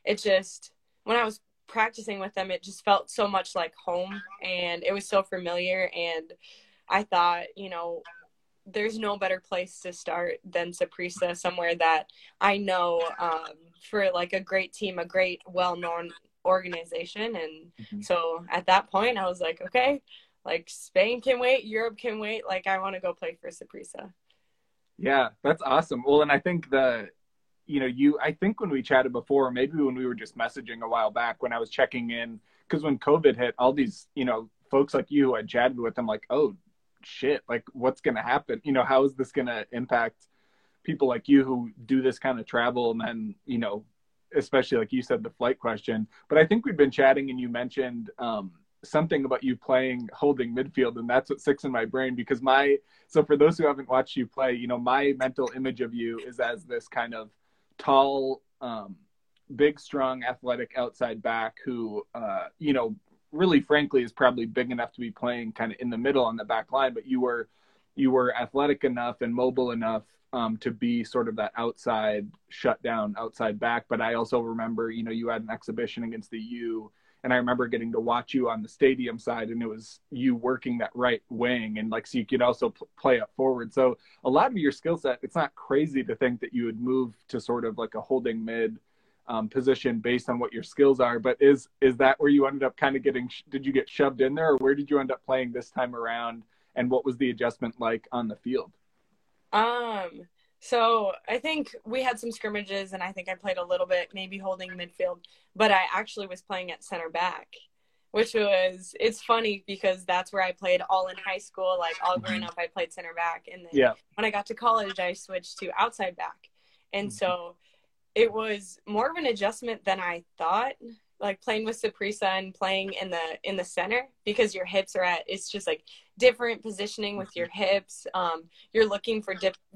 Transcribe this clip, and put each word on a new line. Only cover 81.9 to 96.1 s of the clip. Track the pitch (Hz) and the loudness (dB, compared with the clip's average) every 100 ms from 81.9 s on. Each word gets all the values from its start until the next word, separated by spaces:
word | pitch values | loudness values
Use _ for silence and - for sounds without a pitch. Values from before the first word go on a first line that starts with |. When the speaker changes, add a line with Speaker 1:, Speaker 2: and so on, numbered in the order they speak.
| 113 - | -4 -4
Speaker 2:
so | 127 | -4
you | 107 | 0
could | 127 | 2
also | 123 120 - | 2 2 0
pl-, | - - _ | -4 -18 _
play | 139 120 | 2 2
up | 107 - | 2 0
forward. | 131 123 113 | 2 0 -2
So | - 131 117 _ _ | 2 4 2 _ _
a | 131 | 2
lot | 143 247 | 4 4
of | 214 | 2
your | 143 | 0
skill | - 160 170 | 0 -2 -2
set, | 139 123 | -2 -4
it's | 147 170 | -4 -2
not | 143 - | -2 -4
crazy | - 139 156 135 | 0 0 2 -2
to | 123 - | -2 0
think | 131 120 | 0 0
that | 120 | -4
you | 123 117 | -4 -2
would | 110 | -2
move | 123 131 123 - - | 0 0 0 -6 -10
to | 120 | -6
sort | - 120 113 | -2 -2 -2
of, | 107 | -4
like, | 110 110 | -6 -6
a | |
holding | - 131 120 113 110 | -2 -2 0 -4 -4
mid, | 117 113 110 _ _ _ _ - | -2 -2 -4 _ _ _ _ -8
um, | 113 110 | -6 -4
position | 135 131 131 127 117 | 0 2 2 2 0
based | 117 123 - | 0 0 0
on | 120 | -2
what | 120 | -4
your | 113 | -6
skills | - - 139 127 | -4 4 6 6
are. | 120 117 | 4 2
But | 123 123 | 0 6
is, | 139 139 - - | 8 6 2 2
is | 135 120 | 4 6
that | 135 135 | 6 6
where | 143 | 6
you | 143 135 | 6 4
ended | 139 | 2
up | 135 - | -2 0
kinda | 139 135 | 0 2
getting | 127 127 123 | 0 -2 -4
sh-, | - - | -10 -8
did | 139 135 | -6 0
you | |
get | 135 - | 0 0
shoved | - 143 123 | 2 2 4
in | 131 147 | 0 2
there, | 160 | 2
or | 135 | 4
where | 131 143 | 4 2
did | 139 | 2
you | 143 | 0
end | 131 | 0
up | 127 - | -4 -2
playing | 131 123 | 0 0
this | 120 - | -6 -8
time | - 123 120 | -4 -4 -4
around, | 117 | -6